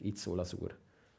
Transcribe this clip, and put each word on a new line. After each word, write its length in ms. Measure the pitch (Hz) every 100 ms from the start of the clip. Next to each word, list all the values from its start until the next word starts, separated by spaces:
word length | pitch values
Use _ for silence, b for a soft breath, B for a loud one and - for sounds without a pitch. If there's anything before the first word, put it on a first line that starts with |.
Így 120 | 101 101
szól 220 | - 87
az 160 | 90
Úr. 220 | 90 90 - - - -